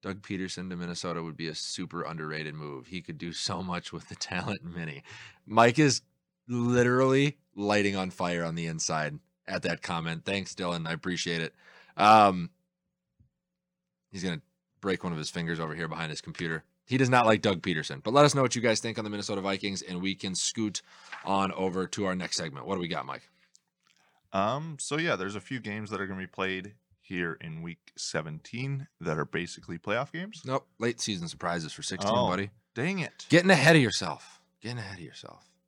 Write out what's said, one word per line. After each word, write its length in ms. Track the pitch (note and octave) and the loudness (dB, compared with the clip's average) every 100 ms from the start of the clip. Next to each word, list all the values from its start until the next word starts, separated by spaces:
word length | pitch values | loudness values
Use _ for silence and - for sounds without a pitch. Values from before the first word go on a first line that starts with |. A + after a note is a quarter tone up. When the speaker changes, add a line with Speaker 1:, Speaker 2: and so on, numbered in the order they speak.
Speaker 1:
Doug 200 | - G2 | -8 -8
Peterson 460 | - G2 F#2 - F#2 | -6 -6 -4 -6 -8
to 60 | F2 | -8
Minnesota 460 | F2 E2+ F#2 E2 | -8 -6 -6 -4
would 140 | E2 D#2 | -6 -8
be 100 | E2 | -8
a 80 | |
super 480 | D#2 - - F2 E2+ | -8 -8 -8 -8 -6
underrated 520 | - E2 D#2 D#2 D#2 | -6 -6 -6 -6 -8
move. 340 | D2+ D2+ C#2 B1+ | -8 -10 -12 -10
He 120 | F#2 | -12
could 160 | E2 D#2 | -10 -10
do 140 | E2+ | -8
so 300 | E2 - F2 | -6 -6 -4
much 300 | F#2 F2 - | -4 -6 -8
with 160 | E2 - | -14 -14
the 80 | F2+ | -12
talent 460 | - F2+ F2+ G2+ | -6 -4 -4 -6
in 100 | E2+ | -8
Mini. 300 | E2+ E2 C#2 - - - - - | -8 -8 -10 -16 -20 -20 -20 -2
Mike 320 | G#2+ A#2 A#2+ | 6 6 8
is 240 | D3+ A#2+ _ _ _ _ - | 6 4 _ _ _ _ -8
literally 880 | B2 A#2+ B2 B2 B2+ C3 C3+ C#3+ D3 _ | -2 2 6 6 6 6 6 4 0 _
lighting 400 | - G2+ G#2 G2+ | -4 2 4 4
on 160 | G2 F#2+ | 0 -4
fire 320 | F2+ F2+ F2 | -4 -2 0
on 120 | E2 E2 | -2 -2
the 100 | E2 | -4
inside 540 | D#2+ - D#2+ D2+ D2 _ _ - | -4 -2 0 -2 -6 _ _ -6
at 160 | F#2 | -4
that 180 | F2 E2+ | -2 -4
comment. 420 | - E2+ E2 E2 | -4 -4 -2 -6
Thanks, 300 | F2 G2 F#2 | -2 -4 -4
Dylan. 340 | - F2+ F2 D#2+ | -6 -4 -2 -4
I 40 | |
appreciate 480 | E2 F#2+ F2 - E2 | -4 -4 -4 -2 -2
it. 140 | D#2+ _ - - - - | -4 _ -20 -20 -20 4
Um, 540 | G2+ G#2+ G2+ F#2 E2+ _ _ _ _ _ _ _ _ _ _ _ _ _ _ _ _ | 8 10 10 6 -4 _ _ _ _ _ _ _ _ _ _ _ _ _ _ _ _
he's 120 | G2 | -6
gonna 180 | F#2 E2 _ _ _ _ | -4 -4 _ _ _ _
break 240 | G2+ F2+ | -2 -2
one 80 | F#2 | -2
of 60 | E2 | -4
his 120 | D2+ | -6
fingers 300 | F2 E2 E2 | -4 -4 -2
over 140 | D#2+ | -4
here 140 | D#2 E2 | -6 -6
behind 220 | D#2 E2 | -6 -6
his 100 | D2 | -8
computer. 440 | - D#2+ E2+ D#2+ - _ _ | -10 -8 -4 -6 -8 _ _
He 120 | B2+ | 2
does 100 | C3 | 6
not 160 | B2+ A#2 | 6 6
like 140 | A2 | 6
Doug 220 | A2 F#2 | 4 0
Peterson. 380 | F#2 D#2+ D2 C2+ | 0 -2 -2 -6
But 80 | - | 2
let 120 | B2+ D3 | 6 6
us 80 | |
know 80 | C#3+ | 6
what 120 | B2+ | 2
you 60 | B2 | 2
guys 180 | A#2 A2 | 2 0
think 180 | A#2 A2 | -2 -6
on 60 | |
the 60 | G#2+ | -6
Minnesota 300 | G#2 G2+ G2+ | -6 -4 -2
Vikings, 400 | F#2+ F#2+ G2+ F#2+ | -2 -2 -2 -6
and 200 | - F2+ | -6 -4
we 120 | F#2+ | -2
can 200 | F#2+ G2+ | -2 -4
scoot 480 | F2+ - - G#2+ F2+ - - - - | -2 -2 0 -2 -2 -12 -20 -18 -14
on 260 | - G2 F#2+ | 0 2 2
over 340 | - F#2+ F2+ F2+ | 0 -2 0 -4
to 160 | - | -2
our 100 | F#2+ | 0
next 220 | F#2 F2 - | 0 -2 -4
segment. 300 | E2 C#2 C2 | -6 -8 -6
What 80 | |
do 60 | F#2+ | -4
we 80 | E2+ | -2
got, 180 | E2 C2+ | -4 -6
Mike? 160 | C2 - _ _ _ _ _ _ _ _ _ _ | -10 -12 _ _ _ _ _ _ _ _ _ _
Speaker 2:
Um, 440 | G2 G2+ C3 D#3+ D3 | 0 0 0 -6 -10
so, 200 | - D3 | -4 -2
yeah, 180 | E3+ G#2 | 0 0
there's 200 | F#2 G#2 | -2 -6
a 40 | |
few 200 | - C3 | -8 -8
games 300 | G#2+ G#2 G#2 | -6 -6 -6
that 100 | G2+ | -4
are 60 | F#2+ | -4
gonna 140 | F#2+ | -6
be 60 | F#2 | -8
played 480 | - F#2+ F#2 F#2+ G#2 _ _ | -4 -2 -2 -6 -16 _ _
here 360 | _ F#2 F2 D#2+ | _ -4 -2 -4
in 200 | E2+ D#2+ | -10 -10
week 300 | E2+ E2+ - - | -10 -12 -18 -12
seventeen 920 | - - D#2 D#2 - A2+ C3+ C#3 C3+ _ | -4 -4 -4 -10 -12 -8 -6 -6 -8 _
that 180 | E2 D#2 | -4 -2
are 60 | C#2 | -2
basically 520 | E2 E2+ - - E2+ | -4 -6 -10 -12 -10
playoff 320 | - G#2+ C#3 | -4 -4 -4
games. 300 | D#3+ F#3+ G#3+ | -8 -12 -12
Speaker 1:
Nope. 220 | B2+ C3+ - _ | -6 -6 -6 _
Late 220 | A#2 A#2+ | -2 -2
season 280 | - G2 E2 | -4 -4 -6
surprises 440 | - F2 E2+ D#2 | -6 -4 -2 -4
for 100 | - | -8
sixteen, 300 | - F#2+ G2+ | -8 -2 0
Speaker 2:
Oh, 140 | A#2 A#2 | 2 2
Speaker 1:
buddy. 220 | F2+ G2+ _ _ | 0 -4 _ _
Speaker 2:
dang 240 | - D3 G3 | -4 -4 -2
it. 280 | D#3 _ - | -6 _ 4
Speaker 1:
Getting 220 | D#3+ F3+ | 6 8
ahead 260 | E3+ C#3+ E3 | 8 8 8
of 60 | |
yourself. 580 | A#2+ - F2+ C#2+ - - _ _ | 6 2 -4 -6 -12 -20 _ _
Getting 180 | G#2+ B2 | -10 -8
ahead 200 | G2+ G2 | -8 -12
of 60 | |
yourself. 400 | D2+ - - - _ _ | -14 -16 -18 -18 _ _